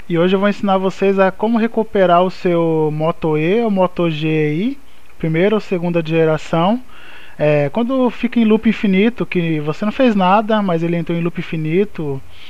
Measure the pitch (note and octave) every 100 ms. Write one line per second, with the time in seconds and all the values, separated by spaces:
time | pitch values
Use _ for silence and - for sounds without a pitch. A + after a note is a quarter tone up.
0 | - E3+ F3+ F#3+ G3+ G3+ G3+ F#3+ F#3+ -
1 | G3 F#3+ F#3+ - A3 A#3 A#3 A3+ G#3+ G#3
2 | F3+ F3 F#3 - F#3 E3+ E3 D#3+ D#3 D3+
3 | D#3+ E3+ D#3+ D3+ D#3+ A3 A#3 G3 F3+ -
4 | E3+ D3+ D#3+ D#3 D3+ D3+ A#3 C#4 - -
5 | - - E3 D#3+ G3 G#3+ - F#3 F3 E3+
6 | D#3 E3 D#3+ D#3 - E3 F3 B3 - -
7 | - - - - D3+ D3 C#3+ A3 A#3+ C4+
8 | B3 - A#3+ A#3+ A3 A3 A3+ G3+ G#3 F#3+
9 | A3 - F3 F3+ E3 D#3 D3 D3+ G#3 G#3+
10 | B3+ G3+ F3+ G3+ G#3+ A3 G3+ E3 E3+ E3+
11 | E3 E3+ E3+ F3 - D#3+ D#3 E3+ G#3 -
12 | D3 C3+ - -